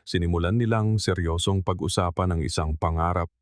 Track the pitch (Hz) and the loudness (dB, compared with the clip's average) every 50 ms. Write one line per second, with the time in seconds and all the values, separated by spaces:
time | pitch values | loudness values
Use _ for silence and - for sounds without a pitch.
0 | _ - - 90 85 85 85 85 85 87 107 120 120 110 113 110 107 107 110 104 | _ -6 -2 -2 0 0 0 0 0 2 2 2 2 2 2 2 2 2 0 0
1 | - - 90 90 85 82 82 87 - 101 98 95 90 - 92 87 - 95 - - | 0 0 0 0 0 0 0 0 0 0 0 0 0 0 -2 -2 -2 -2 0 2
2 | 90 87 80 - 92 90 87 82 73 - - - 78 78 76 - 85 82 82 82 | 0 0 2 0 0 0 0 0 -2 -2 -2 -2 -2 -2 -2 -2 0 0 0 0
3 | 82 87 87 90 82 80 _ _ | 0 0 0 0 -2 -4 _ _